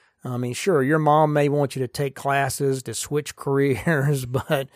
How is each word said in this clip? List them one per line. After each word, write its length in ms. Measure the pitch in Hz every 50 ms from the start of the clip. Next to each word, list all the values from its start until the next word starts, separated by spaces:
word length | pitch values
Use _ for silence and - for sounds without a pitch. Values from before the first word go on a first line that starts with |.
| _ _ _ _ -
I 120 | 127 123
mean, 180 | 120 123 123 123
sure, 280 | - - 196 175 143
your 160 | 131 135 156 156
mom 340 | 156 147 147 156 156 151
may 160 | 147 147 147 143
want 280 | 143 147 143 135 -
you 60 | 131
to 60 | 131 120
take 260 | - - 143 139 131
classes 680 | - - 143 139 139 139 131 - - 143 139 135 131 127
to 100 | 120 110
switch 420 | - - - 143 151 147 - -
<laughs> 0 |
careers, 880 | - - 143 135 139 139 143 127 - - 170 165 139 131 147 147 135 127
but, 440 | 120 127 123 - - 160 135 135 - _